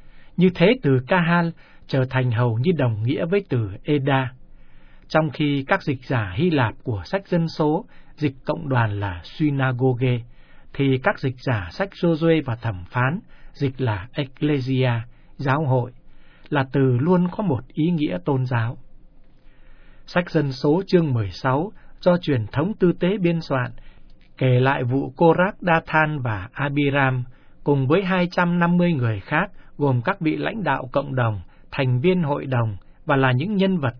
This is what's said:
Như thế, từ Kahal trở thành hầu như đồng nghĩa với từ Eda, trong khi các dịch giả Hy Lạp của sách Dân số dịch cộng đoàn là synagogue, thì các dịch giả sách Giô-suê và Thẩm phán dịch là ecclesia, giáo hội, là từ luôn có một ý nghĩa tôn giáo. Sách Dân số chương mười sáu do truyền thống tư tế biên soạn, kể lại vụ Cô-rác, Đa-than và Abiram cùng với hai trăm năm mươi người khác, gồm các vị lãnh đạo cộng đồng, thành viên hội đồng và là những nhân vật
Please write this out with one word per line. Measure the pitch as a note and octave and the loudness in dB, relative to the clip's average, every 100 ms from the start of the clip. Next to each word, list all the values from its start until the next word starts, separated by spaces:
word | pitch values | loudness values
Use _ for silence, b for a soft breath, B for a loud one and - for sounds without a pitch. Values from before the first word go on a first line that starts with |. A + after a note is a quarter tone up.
| b b b - | b b b 2
Như | F#3 F3+ | 2 6
thế, | F3 B3+ | 4 4
từ | C#3+ C3 B2+ | 2 2 2
Kahal | F#3 E3+ F3 E3+ E3 b b - | 2 2 2 0 -4 b b -4
trở | C#3 B2+ | -2 0
thành | C3 B2+ | 0 0
hầu | A2+ B2 A2+ | 2 0 2
như | C#3+ D#3+ | 0 2
đồng | B2+ G#2 | 0 0
nghĩa | A2+ D3 F3 | -2 -2 0
với | G3+ G3 | -2 0
từ | A#2 G#2 G2+ | -2 -2 -6
Eda, | - D3 C3+ C3+ C3 - - b b b b b - | -2 0 2 0 -2 -8 -18 b b b b b -2
trong | D#3+ D#3 | 0 0
khi | - D3 C#3+ C3+ | 0 0 0 0
các | F#3+ | -2
dịch | D#3+ C3 - | 0 -6 -2
giả | B2+ G2+ F2+ | -2 -2 0
Hy | F3+ | 2
Lạp | D3+ A2+ - | 2 0 -2
của | - G2+ - | -6 -6 -4
sách | G3 F#3+ | -6 -2
Dân | F3 E3 | 0 0
số | - D3+ D#3+ - b b - | 0 0 0 -4 b b -4
dịch | D3+ C#3 - | -4 -2 -6
cộng | D3+ D3+ | -6 -2
đoàn | B2+ A2 G2+ | 0 0 -2
là | G2+ F2 | -6 -8
synagogue, | - - D3+ C#3 C3 B2 C3 A#2+ C3 B2 A#2 b b b b | -12 -2 0 2 0 2 0 2 0 -2 -4 b b b b
thì | - C#3 C3 | -2 0 2
các | G3+ G#3+ | 0 -2
dịch | C#3 B2+ | -4 -4
giả | - A2+ F2 | -4 -4 -4
sách | - G3 - | -6 -6 -2
Giô-suê | F3 D#3+ E3 D#3+ B2+ | 0 2 2 2 0
và | A2+ | -6
Thẩm | A#2 F#2 E2+ | -6 -8 -6
phán | B2 B2+ F#3 b b b | -2 0 -2 b b b
dịch | - C#3 C3+ | -6 -4 -2
là | B2+ G2+ - | -4 -4 -6
ecclesia, | - C#3 - D3+ C#3+ B2+ C3 B2+ A#2 A#2 b b - | -8 -8 -4 -2 0 0 0 0 0 -6 b b -6
giáo | C#3 C#3 D3+ | -2 0 2
hội, | C3 - - b b b b b | 0 0 -8 b b b b b
là | D3 C3+ | -2 0
từ | C#3+ C3 A#2+ | 2 2 2
luôn | D#3 F3+ F3+ | 2 2 2
có | - | -2
một | G3+ A#2 - | -2 -4 -4
ý | - D#3 | -2 0
nghĩa | E3+ D3 - - | 0 -2 -2 -2
tôn | C3+ B2 | 0 0
giáo. | B2 A2+ - - - - - - - b b b b b b - | -2 -2 -6 -14 -20 -20 -20 -20 -20 b b b b b b -4
Sách | F3+ F3+ | -4 0
Dân | E3 C#3+ | 0 0
số | C3 D3+ E3 G3 | 0 2 2 2
chương | F3+ D#3+ | 2 2
mười | A#2+ G2 | 0 -2
sáu | - C3+ C3+ G3 b b b | -4 -2 0 -2 b b b
do | F#3 F3 | 2 2
truyền | D#3 C3 G#2 | 2 -2 -2
thống | - F3 A3 | -2 -2 2
tư | F3+ - | 0 2
tế | F3 G#3+ | 0 0
biên | E3+ E3+ | 0 0
soạn, | - C3 A#2 - b b b b b - | -2 -4 -4 -8 b b b b b -2
kể | C3 B2 | 2 4
lại | C3 C#3+ | 4 2
vụ | B2 C3+ C#3 - | 0 -2 -2 4
Cô-rác, | E3+ D#3+ F#3 G#3+ | 4 6 2 0
Đa-than | F3+ E3 - D#3 D#3 D3+ | 0 0 2 2 2 0
và | A#2+ G#2 F2+ | -4 -4 -6
Abiram | - C#3+ C#3+ C#3+ C#3 C3+ C3 B2 b b b | -6 -2 0 0 2 2 0 -6 b b b
cùng | - C#3+ C3 | 0 2 2
với | E3+ | 2
hai | F#3 F#3 F3 | 2 0 0
trăm | - F3 F3 | 0 0 2
năm | E3+ F3 | 4 4
mươi | F3 | 2
người | D#3 A#2+ G#2 | 2 0 -2
khác, | - D3 G3 b b - | -2 -2 -2 b b -2
gồm | C#3+ B2 | 0 0
các | A#2 G3 | 0 -2
vị | D#3 D#3 | -2 -2
lãnh | D3 G#3+ | -4 -4
đạo | D#3+ C3+ B2 | -2 -2 -2
cộng | C#3+ C#3+ C3 | -4 -2 -2
đồng, | A#2 G2+ - b b | -2 -2 -10 b b
thành | - C3 B2 | -2 0 2
viên | E3 F#3 | 2 2
hội | D3 D3 C3+ | 0 -2 -2
đồng | B2 A2+ G2 b b - | -2 -2 -4 b b 0
và | C#3 | 2
là | C3+ | 4
những | B2 F3 G3+ | 2 0 0
nhân | F#3+ F#3 | 2 2
vật | C3 | -2